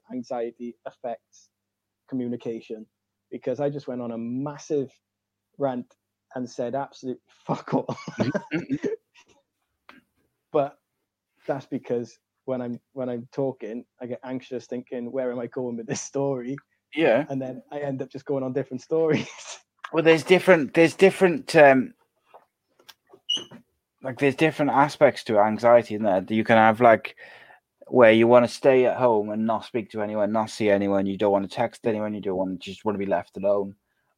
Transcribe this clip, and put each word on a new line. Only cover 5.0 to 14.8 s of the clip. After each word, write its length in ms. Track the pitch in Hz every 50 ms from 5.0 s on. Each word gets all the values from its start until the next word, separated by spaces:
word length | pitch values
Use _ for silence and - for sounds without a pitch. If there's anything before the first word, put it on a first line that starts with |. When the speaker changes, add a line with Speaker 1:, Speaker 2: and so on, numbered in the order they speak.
| _ _ _ _ _ _ _ _ _ _ _ -
Speaker 1:
rant 360 | 139 135 127 123 - _ _ _ _ _ _ _ _ _ -
and 140 | 127 127 120
said 260 | - - 127 120 123
absolutely 460 | 135 139 - _ - - 127 120 - _
<laughs> 200 | _ _ _ _
fuck 280 | - 151 - - - -
all. 220 | 269 - - - - - - - -
Speaker 2:
Mm-hmm. 560 | - 123 - - - - - 165 - - 269 302
Speaker 1:
<laughs> 60 | - 403 440 - _ _ _ _ _ _ _ _ _ _ _ _ _ _ _ _ _ _ - _ _ _ _ _ _ _ _ _ _ _
But 280 | - 156 139 143 - _ _ _ _ _ _ _ _ _ _ _ _ _ _
that's 220 | - 147 139 - -
because 500 | 147 123 - - 123 120 120 113 - _ _ _ _ _ -
when 140 | - 127 127
I'm, 200 | 123 120 120 117 _ _ -
when 140 | 135 127 123
I'm 200 | 123 120 120 -
talking, 540 | - - 139 135 127 - 120 101 113 123 127 _ _ -
I 60 | 127 117
get 120 | 123 - -
anxious 420 | 127 131 127 - - 131 120 -
thinking, 460 | - 127 123